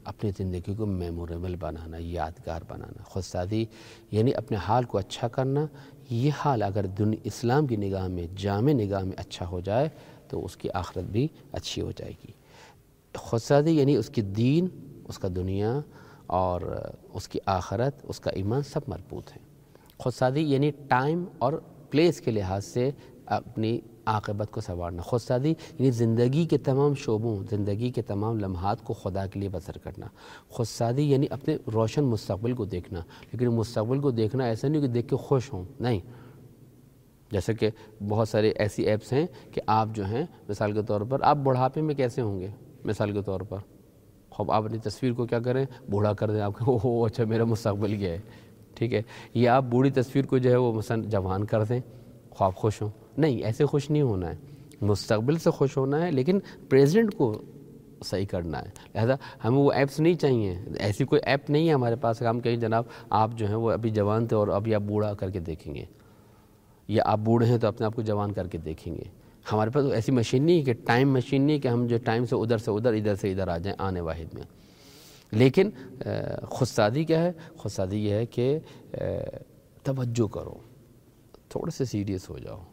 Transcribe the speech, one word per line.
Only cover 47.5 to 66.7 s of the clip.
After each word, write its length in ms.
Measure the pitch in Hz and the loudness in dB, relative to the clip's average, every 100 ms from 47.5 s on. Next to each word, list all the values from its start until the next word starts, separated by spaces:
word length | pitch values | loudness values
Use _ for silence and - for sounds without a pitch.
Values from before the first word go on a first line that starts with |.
| 107 113 101 104 104 | 2 0 0 -2 -2
یہ 60 | 98 | -2
ہے۔" 100 | 85 - - - - - | -4 -10 -20 -20 -20 -20
ٹھیک 200 | - 117 | -4 0
ہے، 80 | 120 110 - - | 0 -2 -14 -6
یا 220 | 113 120 127 | 2 6 6
آپ 80 | |
بوڑھی 280 | 131 117 139 | 4 4 4
تصویر 340 | 135 123 139 135 | 2 0 0 2
کو 120 | 131 | 2
جو 140 | 127 | 4
ہے 40 | 123 | 4
وہ 180 | 123 | 4
مثلاً 280 | 110 104 117 | 0 -2 -4
جوان 420 | 104 107 95 92 | 0 -2 0 -2
کر 200 | 104 110 | 0 0
دیں، 160 | 107 123 - - - - - | 2 -2 -4 -18 -20 -20 -20
خواب 260 | - 98 92 | 0 0 2
خوش 260 | 113 - | -2 0
ہوں۔ 80 | 104 - - - | -6 -8 -10 0
نہیں، 240 | 156 117 | 2 2
ایسے 240 | 107 110 143 | -2 0 2
خوش 240 | 147 - | 2 0
نہیں 120 | 151 | 2
ہونا 280 | 139 95 85 | 2 0 -4
ہے، 60 | 82 - - - - | -8 -14 -20 -20 -4
مستقبل 560 | 104 101 - 107 120 165 | 2 2 2 2 2 2
سے 120 | 170 | 2
خوش 280 | 156 139 139 | 2 0 2
ہونا 280 | 135 147 175 | 0 2 2
ہے، 60 | |
لیکن 280 | 131 135 196 - - - | 0 2 0 0 -18 4
present 460 | 135 139 196 233 - | 8 8 6 4 2
کو 260 | 131 107 - - - - - - - | 0 0 -10 -20 -20 -20 -20 -18 -6
صحیح 200 | 95 101 | -2 -2
کرنا 360 | 92 85 69 | -4 -4 -6
ہے۔ 80 | - - - - | -8 -14 -10 0
لہذا 200 | 113 131 - - 113 | 2 2 -2 -4 2
ہمیں 140 | 131 | 6
وہ 120 | 139 | 6
apps 280 | - 139 - | 4 0 4
نہیں 140 | 156 | 2
چاہیے، 460 | 180 147 123 101 90 101 - | 4 4 4 2 -4 -8 -4
ایسی 260 | 101 101 131 | -2 0 4
کوئی 160 | 147 - | 4 4
ایپ 240 | 139 - | 0 2
نہیں 180 | 147 165 | 2 4
ہے 60 | |
ہمارے 220 | 147 120 117 | 2 2 0
پاس 240 | 117 113 | 0 0
کہ 60 | 120 | 0
ہم 140 | 120 | 0
کہیں، 180 | 120 117 | 0 0
"جناب، 260 | 113 113 117 - - | 2 0 -2 -10 -2
آپ 220 | 104 110 117 | 2 2 0
جو 120 | 104 | -2
ہیں 80 | 110 | 0
وہ 160 | 113 | 2
ابھی 180 | 92 113 | 2 0
جوان 380 | 107 101 110 117 | 2 2 2 2
تھے 80 | 110 | 2
اور 120 | 104 | 2
ابھی 280 | 92 110 107 | 2 2 0
آپ 60 | |
بوڑھا 320 | 104 104 104 | 0 0 -2
کر 160 | 101 95 | -2 -6
کے 100 | 95 | -6
دیکھیں 360 | 82 80 78 71 | -6 -8 -10 -12
گے، 100 | - - - - - - - _ _ | -12 -18 -20 -20 -20 -20 -20 _ _